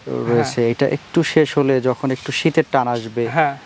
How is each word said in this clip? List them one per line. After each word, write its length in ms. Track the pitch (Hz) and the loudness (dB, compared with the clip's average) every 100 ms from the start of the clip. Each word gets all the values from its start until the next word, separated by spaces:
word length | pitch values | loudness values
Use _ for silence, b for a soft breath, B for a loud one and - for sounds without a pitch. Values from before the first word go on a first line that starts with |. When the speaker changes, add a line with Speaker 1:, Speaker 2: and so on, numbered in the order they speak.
| - | -8
Speaker 1:
রয়েছে, 520 | 123 117 120 131 131 | -4 0 0 0 0
Speaker 2:
হ্যাঁ। 100 | 117 | 0
Speaker 1:
এটা 160 | 120 139 | 2 0
একটু 360 | 147 - - | -2 -2 -2
শেষ 360 | 156 160 151 - | 2 2 2 2
হলে 220 | 135 131 | 2 2
যখন 300 | 123 123 135 | 0 -2 -2
একটু 220 | 131 - | -4 -6
শীতের 320 | - 165 156 151 | -2 0 0 2
টান 180 | 139 123 | 0 0
আসবে, 400 | 120 113 113 113 | -2 -4 -4 -2
Speaker 2:
হ্যাঁ। 280 | 151 151 139 | 0 0 -2